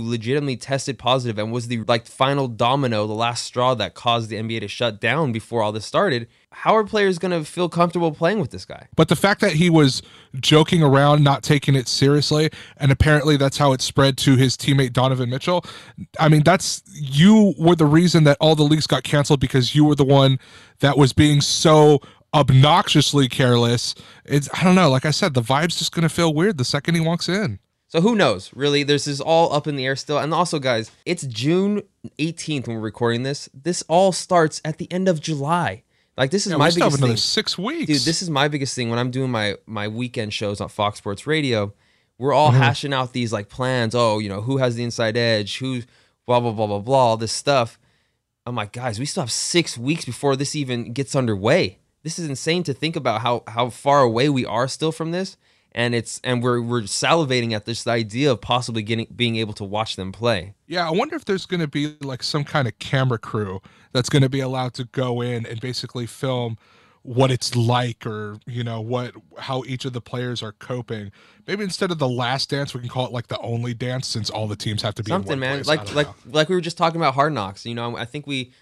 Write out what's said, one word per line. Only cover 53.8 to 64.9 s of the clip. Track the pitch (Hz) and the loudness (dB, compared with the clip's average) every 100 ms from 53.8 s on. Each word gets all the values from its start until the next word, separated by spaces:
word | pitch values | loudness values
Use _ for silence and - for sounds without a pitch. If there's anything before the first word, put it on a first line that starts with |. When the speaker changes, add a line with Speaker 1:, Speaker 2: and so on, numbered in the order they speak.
| 139 143 | 2 4
Speaker 1:
away | 127 113 147 | 4 2 0
we | 135 - | 0 -2
are | 110 131 | -2 -4
still | - 156 | -4 -6
from | 160 160 | -4 -6
this. | 175 190 - _ _ _ | -6 -8 -12 _ _ _
And | - 120 | -4 -2
it's, | 120 113 - | -2 -6 -8
and | 127 123 | -4 -2
we're, | 123 120 | 0 -2
we're | 117 120 | -2 -4
salivating | 101 - 135 165 143 127 117 | -4 -4 0 2 2 0 -2
at | 107 | -4
this | - 117 - | -6 -8 -2
idea | 117 113 113 143 | -2 -2 -2 0
of | 117 | 0
possibly | - 120 120 113 | 0 -2 -2 -6
getting, | 107 113 113 104 | -4 -4 -6 -4
being | 117 113 | -2 -2
able | 110 | -4
to | 104 | -6
watch | 101 101 113 - | -6 -6 -6 -6
them | 95 | -10
play. | 95 117 107 87 - - | -4 -2 -2 -6 -16 -10
Speaker 2:
Yeah, | 175 170 | -6 -4
I | |
wonder | 170 285 339 | -2 -4 -6
if | |
there's | - 190 - | -6 -6 -4
gonna | 180 156 | -4 -4
be, | 147 147 151 | -4 -6 -6
like, | 143 127 | -10 -8
some | - 151 | -6 -4
kind | 143 156 123 | -2 -2 -2
of | - | -4
camera | - 139 131 117 | -4 0 0 -2
crew | - 113 104 92 - _ _ | -4 -6 -6 -8 -14 _ _
that's | 131 123 | -4 0
gonna | 147 135 | 2 2
be | 135 | 0
allowed | 131 131 127 | -4 -4 -6
to | - | -8
go | 123 | -10